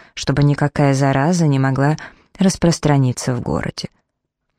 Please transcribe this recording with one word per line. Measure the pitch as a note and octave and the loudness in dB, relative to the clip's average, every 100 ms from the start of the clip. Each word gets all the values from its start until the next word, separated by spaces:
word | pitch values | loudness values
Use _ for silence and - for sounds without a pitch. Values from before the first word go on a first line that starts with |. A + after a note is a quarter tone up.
| - | -20
чтобы | - - C#3 | -8 -4 2
никакая | C#3+ C#3+ D3 - C#3+ | 2 2 -2 0 0
зараза | C3+ C#3 C3+ C#3+ F3+ D#3 | 2 0 0 0 2 2
не | C3+ | 2
могла | C3+ C3+ C#3 D#3 - - _ - | 0 0 0 -2 -8 -20 _ -2
распространиться | F#3+ - E3+ D#3+ D3+ C#3 C3 A#2+ - | 0 2 0 0 2 2 2 -2 -4
в | B2 | -6
городе. | - - - - - _ _ _ _ _ _ | -4 -6 -6 -10 -14 _ _ _ _ _ _